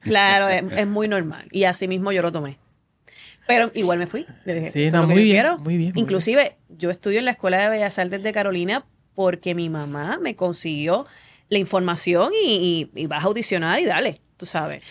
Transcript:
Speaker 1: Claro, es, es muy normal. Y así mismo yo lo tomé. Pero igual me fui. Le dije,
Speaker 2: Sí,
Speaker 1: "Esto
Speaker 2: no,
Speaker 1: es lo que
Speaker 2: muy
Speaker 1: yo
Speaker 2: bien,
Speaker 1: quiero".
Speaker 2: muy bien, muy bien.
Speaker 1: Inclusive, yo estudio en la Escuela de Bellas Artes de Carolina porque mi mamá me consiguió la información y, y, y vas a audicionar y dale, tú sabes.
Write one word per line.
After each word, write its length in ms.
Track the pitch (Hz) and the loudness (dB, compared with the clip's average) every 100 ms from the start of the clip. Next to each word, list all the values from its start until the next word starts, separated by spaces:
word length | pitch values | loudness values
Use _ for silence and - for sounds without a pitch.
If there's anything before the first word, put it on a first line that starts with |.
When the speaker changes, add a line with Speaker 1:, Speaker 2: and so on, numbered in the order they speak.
Speaker 1:
Claro, 460 | 214 208 196 196 196 | 0 4 6 4 4
es, 140 | 185 190 190 | 2 0 -2
es 120 | 202 | -2
muy 200 | 208 214 | 0 0
normal. 400 | 196 156 165 - | 0 -4 -8 -6
Y 120 | 196 180 | 0 0
así 220 | 180 185 | 0 -2
mismo 240 | 185 196 | -2 -2
yo 100 | 185 | 0
lo 100 | 170 | 0
tomé. 260 | 165 143 139 _ _ _ _ _ - - - - | -2 -8 -12 _ _ _ _ _ -20 -20 -8 0
Pero 240 | 240 233 | 2 2
igual 240 | - 180 175 | 0 0 0
me 100 | 175 | -2
fui. 180 | 240 330 - 190 | -6 -10 -12 -6
Le 80 | 165 | -6
dije, 160 | 160 | -4
Speaker 2:
Sí, 120 | 147 | 0
Speaker 1:
"Esto 140 | 151 170 | 2 4
Speaker 2:
no, 60 | |
Speaker 1:
es 40 | 160 | 6
lo 0 | |
que 60 | |
Speaker 2:
muy 80 | 180 | 6
Speaker 1:
yo 20 | 214 | 6
Speaker 2:
bien, 100 | 202 | 6
Speaker 1:
quiero". 140 | 294 349 | 4 0
Speaker 2:
muy 200 | 151 175 | -2 0
bien, 0 | |
muy 140 | 165 | 0
bien. 100 | 185 | 0
Speaker 1:
Inclusive, 540 | 220 190 175 269 254 - _ | 0 0 2 2 2 -2 _
yo 200 | 165 175 | -8 -6
estudio 280 | 180 208 214 | -4 -2 0
en 60 | 254 | 0
la 60 | |
Escuela 280 | - 190 185 | -2 0 2
de 100 | 208 | 2
Bellas 280 | 220 202 - | 0 -2 -2
Artes 240 | 180 190 | -4 -4
de 100 | 214 | -4
Carolina 540 | 214 196 180 180 254 - _ _ - | -2 -2 -2 -2 -4 -6 _ _ -2
porque 400 | 185 175 180 175 | 0 0 -4 -4
mi 140 | 165 | -4
mamá 500 | 156 147 143 156 330 | -6 -6 -8 -6 -6
me 140 | 302 208 | -6 -4
consiguió 680 | 180 170 165 147 156 202 - - - _ - | -4 -4 -6 -4 -2 -2 -4 -18 -20 _ -4
la 80 | 208 | -2
información 720 | 185 190 180 170 180 175 247 440 | 0 0 0 -2 0 2 2 2
y, 460 | 349 202 175 165 147 - | 2 2 0 -2 -4 -8
y, 60 | |
y 60 | 151 | -6
vas 160 | 151 | -2
a 40 | 185 | -2
audicionar 520 | 214 - 180 160 226 | -2 -2 -2 0 0
y 60 | 302 | 0
dale, 360 | 165 240 143 _ - | 0 -2 -6 _ -16
tú 100 | 175 | -8
sabes. 380 | 165 151 143 - | -6 -6 -8 -6